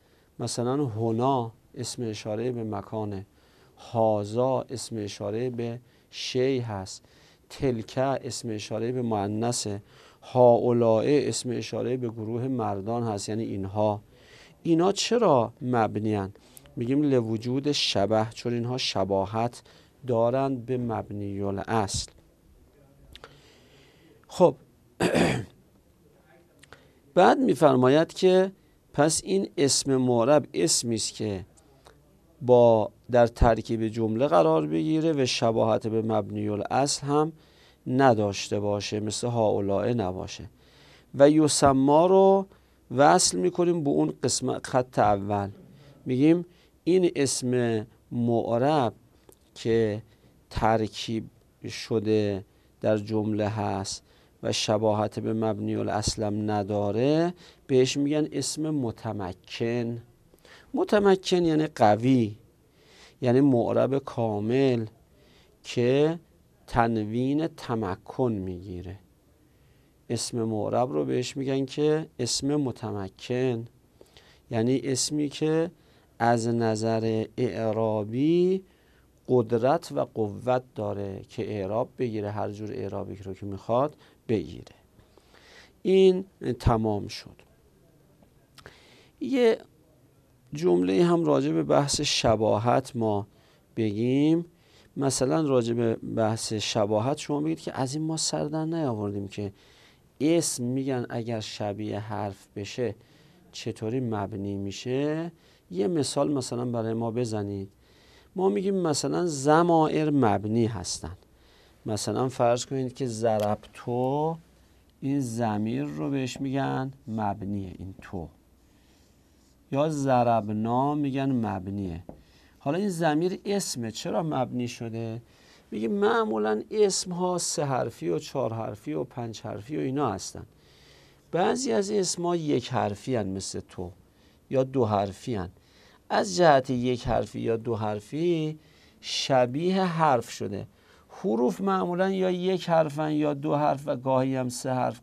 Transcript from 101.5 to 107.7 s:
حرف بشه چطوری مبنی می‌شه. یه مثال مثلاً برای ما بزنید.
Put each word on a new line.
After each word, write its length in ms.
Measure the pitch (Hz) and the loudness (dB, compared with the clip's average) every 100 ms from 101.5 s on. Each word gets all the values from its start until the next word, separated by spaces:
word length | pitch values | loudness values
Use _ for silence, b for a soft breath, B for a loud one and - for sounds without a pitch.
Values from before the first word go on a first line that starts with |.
| - 104 101 107 104 | -6 -6 -4 -6 -6
حرف 500 | 110 101 104 95 - 95 | -6 -6 -6 -8 -14 -12
بشه 380 | 101 - 117 101 b b b b b | -10 -4 -4 -6 b b b b b
چطوری 480 | - 117 110 110 127 | -12 -10 -6 -4 -4
مبنی 560 | 120 104 98 101 101 98 | -2 -4 -4 -6 -6 -4
می‌شه. 760 | 98 95 123 131 147 156 170 - b b b | -6 -8 -4 -2 -2 -4 -8 -12 b b b
یه 180 | 180 202 | -4 -2
مثال 440 | 165 131 143 147 | 0 -2 0 0
مثلاً 320 | 143 127 120 | -2 -4 -4
برای 300 | 123 120 110 | -4 -4 -4
ما 160 | 113 117 | -2 -4
بزنید. 600 | 113 120 110 101 101 98 | -4 -4 -4 -4 -6 -10